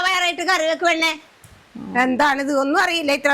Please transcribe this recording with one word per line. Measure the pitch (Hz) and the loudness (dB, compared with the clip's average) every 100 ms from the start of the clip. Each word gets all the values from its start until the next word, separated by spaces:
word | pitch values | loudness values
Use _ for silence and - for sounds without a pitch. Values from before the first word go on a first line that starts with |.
| 359 | 2
പയറായിട്ട് | 370 349 349 349 | 0 0 -2 -2
കറി | 370 320 | 0 0
വെക്ക് | 320 349 | 0 0
പെണ്ണേ. | 320 320 311 - - - - - - - 214 | 0 0 -4 -10 -20 -20 -20 -20 -16 -6 0
എന്താണിത്? | 254 247 294 269 277 285 | 2 2 2 0 0 0
ഒന്നും | 277 339 | 0 0
അറിയില്ല | 359 339 294 277 | 0 0 0 0
ഇത്ര | 285 | 0